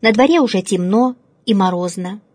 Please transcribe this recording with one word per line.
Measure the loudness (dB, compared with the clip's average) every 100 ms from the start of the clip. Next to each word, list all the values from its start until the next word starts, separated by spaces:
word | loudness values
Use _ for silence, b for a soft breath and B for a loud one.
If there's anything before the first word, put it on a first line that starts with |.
На | 0
дворе | 2 4 4
уже | 2 0
темно | -2 -2 0 2 0 -2 _ _ -2
и |
морозно. | 0 0 0 -6 -6 -10 -12 _